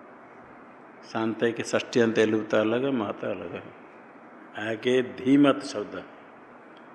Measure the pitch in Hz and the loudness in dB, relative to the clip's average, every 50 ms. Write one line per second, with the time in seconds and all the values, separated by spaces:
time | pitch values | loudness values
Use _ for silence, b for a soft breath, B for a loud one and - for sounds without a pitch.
0 | - - - - - - - - - - - - - - - - - - - - | -20 -20 -20 -20 -20 -20 -20 -20 -20 -20 -20 -20 -20 -20 -20 -20 -20 -20 -20 -20
1 | - - - 113 113 113 110 - - 117 113 - 113 - - 110 - - - 127 | -16 -10 -6 -4 -4 -4 -2 0 0 0 0 -2 -4 -4 -2 -4 -2 0 2 2
2 | 117 113 110 113 110 107 107 110 104 - - 110 107 110 113 123 131 139 135 120 | 2 4 4 4 2 4 2 0 -2 0 0 2 2 2 0 0 -2 -2 -2 -2
3 | 104 104 - - - 113 107 92 90 87 98 101 85 - - - - - - - | -4 -4 -6 -8 -8 -8 -8 -8 -8 -10 -10 -12 -14 -16 -18 -20 -20 -20 -20 -20
4 | - - - - - - - - - - - - 107 110 113 107 113 123 127 131 | -20 -20 -20 -20 -20 -20 -20 -20 -20 -16 -12 -8 -6 -6 -6 -2 0 2 2 2
5 | 123 110 98 - - 127 139 143 143 139 131 - - - - 107 101 92 - 90 | 2 0 -6 -4 2 4 6 8 8 6 4 2 -2 -8 -6 -6 -8 -8 -8 -12
6 | 87 - - - - - - - - - - - - - - - - - | -14 -14 -18 -20 -20 -20 -20 -20 -20 -20 -20 -20 -20 -20 -20 -20 -20 -20